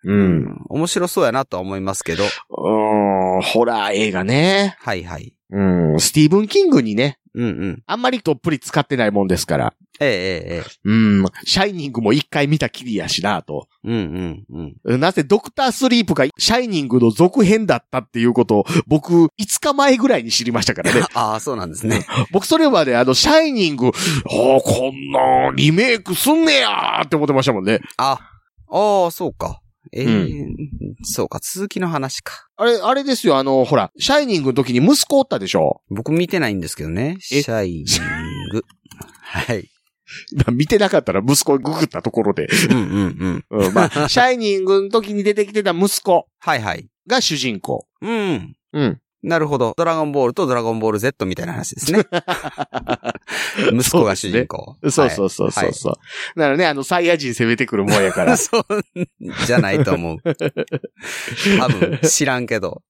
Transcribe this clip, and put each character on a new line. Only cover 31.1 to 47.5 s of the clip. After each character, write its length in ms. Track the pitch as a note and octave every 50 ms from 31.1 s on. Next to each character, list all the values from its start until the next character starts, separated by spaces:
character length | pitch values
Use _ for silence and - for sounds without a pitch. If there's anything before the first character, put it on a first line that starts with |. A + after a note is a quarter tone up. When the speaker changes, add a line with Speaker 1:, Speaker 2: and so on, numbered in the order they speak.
| - - G2
Speaker 2:
う 40 | -
か、 100 | - -
続 280 | - - - F3+ G3 G#3
き 100 | - F#3
の 100 | F#3 E3+
話 340 | E3 C#3+ C3+ C3+ - -
か。 260 | _ - - - _ _ _
Speaker 1:
あ 80 | - -
れ、 120 | A#3+ A#3+
あ 180 | G#3 F3+ G#3+ C4
れ 100 | C#4 C#4
で 100 | C#4 C4
す 140 | - - G3
よ、 80 | C#3+
あ 60 | C3+ C3+
の、 200 | C3+ C3+ C3 B2+
ほ 120 | A2 C#3+
ら、 160 | B2 G2 - _ -
シ 120 | - -
ャ 120 | C4+ D4
イ 40 | D4
ニ 120 | B3+ G#3 E3
ン 40 |
グ 60 | C#3 C3
の 60 | B2
時 180 | B2 C3 -
に 120 | A#2+ B2 C#3+
息 220 | G#3 D4 - -
子 140 | _ D4 C#4
お 20 |
っ 60 | C4 _
た 100 | - A#2+
で 80 | F#2+
し 80 | F#2 -
ょ？ 280 | F2+ D#2 C#2+ - _ _ _
Speaker 2:
僕 200 | G2+ G2+ B2 D3
見 160 | D#3 E3 F3+
て 140 | E3+ - F3+
な 80 | D3 A#2
い 60 | G2+
ん 60 | F#2+
で 60 | E2
す 80 | D2+ -
け 100 | - D#2
ど 40 | D#2
ね。 280 | E2 F#2+ B2 D3 F3 F#3+ - -
Speaker 1:
え？ 120 | B2+ C#3+
Speaker 2:
シ 80 | C#3 -
ャ 140 | A2+ A2 G2+
イ 60 | F2+
ニ 120 | E2+ D#2
ン 20 | D2 - - - - - E2 - - - C#3 C#3 - -
グ。 140 | - - - _ _ _ _ _ -
<laughs> 240 | _ - - _ _
は 320 | - - - F2+ - - A#2+
い。 140 | G2 - _ _ _ _ _ _ _ _ - - - - - -
Speaker 1:
ま 80 | C#3+ - -
あ、 20 |
見 160 | A#2+ B2 D3+
て 120 | D3 A#3 G3+
な 100 | G#3 F#3
か 80 | - D#3
っ 40 |
た 100 | - -
ら 80 | F2+ G2
息 240 | G2+ B2+ C#3+ - -
子 100 | - C#3+
を 40 | C3+
グ 140 | A#2+ D3+ D#3
グ 100 | D#3+ D#3+
っ 20 |
た 160 | - - E2+
と 80 | - A#2
こ 120 | - A2+ G#2+
ろ 80 | G2+
で。 160 | F#2+ - D2+ - - - - -
Speaker 2:
う 40 | -
ん 20 |
う 40 | B2
ん 640 | G2+ - F#2 G2+ G2 F2 - - F2+ F#2 F2 - - _
う 60 | -
ん。 100 | G#2+ G2
Speaker 1:
う 40 | F#2
ん、 20 |
ま 120 | G2 - F3
あ、 60 | - - C#3+
<laughs> 100 | D3 C#3
シ 100 | - B3+
ャ 160 | B3 B3+ B3+
イ 40 | A#3+
ニ 180 | A3+ G#3 G3
ン 80 | F#3+ F#3
グ 180 | F#3 G3 G3
の 60 | G3 G3
時 240 | A3 A3+ A3 G3+
に 100 | G#3 G3+
出 120 | G3+ G#3+ G3+
て 120 | G#3 G#3
き 60 | G3
て 100 | G#3 G#3+
た 100 | G3+ F#3+
息 300 | E3+ E3+ F#3+ G3 - -
子。 260 | - G3+ F3+ E3+ - _ _ _
Speaker 2:
は 160 | - F3 D#3
い 60 | B2
は 120 | A2 G2 F2
い。 140 | - - _ _ _ _
Speaker 1:
が 140 | - A#3+ C4
主 160 | - - E3
人 240 | C#3 B2+ B2+